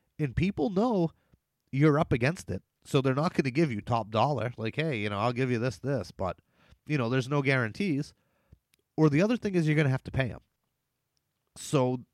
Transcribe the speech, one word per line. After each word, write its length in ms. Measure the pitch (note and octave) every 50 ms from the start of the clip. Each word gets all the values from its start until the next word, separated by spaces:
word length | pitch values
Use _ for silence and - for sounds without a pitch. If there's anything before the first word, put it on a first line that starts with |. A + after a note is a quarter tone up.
| _ _ _ -
and 180 | D3+ C3+ G#2+
people 340 | - E3+ F#3+ G3+ - - B3
know 420 | F#3+ F#3 G#3+ A3+ A3+ F#3+ E3+ D#3 - _ _ _ _ _ _ _ _ _ _ -
you're 280 | - C3+ D3 D#3 C#3+ D3
up 140 | E3 - D#3+
against 380 | B2+ A#2 C3+ F3 - - -
it. 120 | - F#2+ - _ _ _ _
So 160 | - - C#3+
they're 140 | C3 C3+ C3
not 200 | C3+ D3+ F3 -
gonna 160 | - D#3 C3+
give 200 | A#2+ C#3 E3+ D3+
you 100 | A#2+ G2+
top 300 | - - B2 A#2 G#2+ G2
dollar. 420 | A2 A2+ A2+ C#3+ D3+ A#2+ G#2+ B2+ B2+
Like, 200 | - A2 A2+ -
"Hey, 220 | - D#3 E3 C#3+ A2
you 120 | G#2 G#2+
know, 80 | G2+ G2
I'll 140 | G#2+ A#2+ B2
give 180 | A#2 C3+ B2+
you 80 | B2 A2+
this, 200 | A2+ C3 - -
this." 320 | - C3 C#3+ B2 F#2 -
But, 280 | - - F#2+ F2+ E2+ _ _ _ _ _ _ _ - _ _
you 120 | - D3+ C#3+
know, 100 | A#2+ A2+
there's 200 | B2+ C3 B2 B2+
no 140 | D3 D3 C3+
guarantees. 720 | C3+ C#3 C3 A#2+ A2 G#2 - G3+ G3+ D3 C3+ D3+ - - _ _ _ _ _ _ _ - _ _ _ _ _ _ _ -
Or 140 | - D#3 D#3
the 120 | C3+ D3 F#3
other 140 | G#3+ B3
thing 180 | A3 - G#3+ F#3+
is 120 | F3+ D#3+
you're 100 | D#3 D3+
gonna 120 | D3 D3+ C#3
have 160 | C3 C3 -
to 60 | -
pay 180 | - - C3+ A2+
him. 120 | - - _ _ _ _ _ _ _ _ _ _ _ _ _ _ _ _ _ _ _ _ _ _ -
So 440 | - - - - C#3+ B2+ B2+ B2+ B2+ A#2+ _